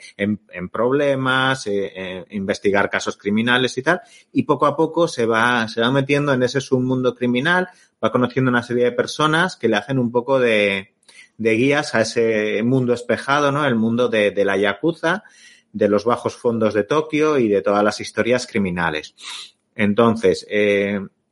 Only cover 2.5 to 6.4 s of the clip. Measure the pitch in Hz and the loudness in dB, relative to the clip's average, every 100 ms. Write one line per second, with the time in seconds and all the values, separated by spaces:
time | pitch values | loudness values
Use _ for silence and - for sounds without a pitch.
2.5 | 98 104 98 98 98 104 - 101 107 117 | -2 2 2 2 -2 -4 -6 -2 -2 0
3.5 | 123 123 - 131 180 - - _ - 123 | 0 0 -2 -2 -2 -4 -20 _ -4 -2
4.5 | 143 147 139 156 160 170 - 113 113 120 | 0 0 0 -2 0 -2 0 0 2 2
5.5 | 123 113 117 117 139 135 143 143 127 | 0 -2 0 0 2 2 0 0 0